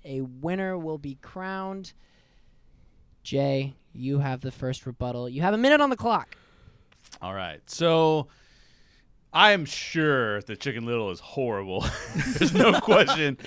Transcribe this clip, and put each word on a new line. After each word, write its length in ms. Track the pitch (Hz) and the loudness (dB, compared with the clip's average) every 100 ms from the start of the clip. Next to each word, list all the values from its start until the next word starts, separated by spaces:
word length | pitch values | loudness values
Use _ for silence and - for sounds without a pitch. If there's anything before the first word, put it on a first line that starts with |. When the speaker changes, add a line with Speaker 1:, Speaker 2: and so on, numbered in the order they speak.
Speaker 1:
a 160 | 151 135 | -10 -8
winner 580 | 131 127 160 190 190 185 | -8 -6 -6 -4 -4 -6
will 180 | 160 156 | -6 -8
be 180 | 143 135 | -10 -14
crowned. 760 | - 185 185 190 190 196 185 - - _ _ _ _ _ _ _ - _ - _ | -16 -12 -10 -8 -8 -10 -14 -20 -20 _ _ _ _ _ _ _ -20 _ -20 _
Jay, 520 | - 135 139 135 139 - _ | -6 -2 0 -2 -4 -10 _
you 280 | 117 127 139 | -10 -4 -2
have 200 | 139 127 | -2 -4
the 100 | 135 | -8
first 360 | - 131 135 127 | -8 -8 -8 -10
rebuttal. 420 | 120 123 120 123 | -8 -6 -6 -8
You 140 | 135 | -2
have 120 | 180 | 0
a 40 | 214 | 2
minute 220 | 262 294 | 4 4
on 100 | 285 | 2
the 60 | 247 | 0
clock. 400 | 240 202 - - _ _ - _ _ _ - - | 0 -2 -4 -18 _ _ -20 _ _ _ -20 -14
Speaker 2:
All 140 | 92 | -10
right. 260 | 98 87 73 - | -8 -10 -12 -14
So 580 | - 170 165 160 156 143 _ _ _ _ _ _ _ _ _ _ | -2 2 4 4 2 -2 _ _ _ _ _ _ _ _ _ _
I 200 | 160 208 | 6 6
am 120 | 202 | 6
sure 760 | 143 - - 165 156 135 113 104 | 0 -8 -4 0 2 2 2 -2
that 180 | 98 104 | -6 -8
Chicken 260 | 139 113 117 | -6 -6 -4
Little 240 | 117 101 | -2 -2
is 100 | 87 | -6
horrible. 640 | - - 123 101 95 95 95 - | -8 -4 -2 -2 -4 -4 -4 -6
<laughs> 160 | - 170 185 180 | -8 -6 -4 0
There's 160 | - | 2
no 260 | 190 247 - | 6 6 4
question. 560 | - 196 151 151 147 127 | 6 6 6 2 0 -2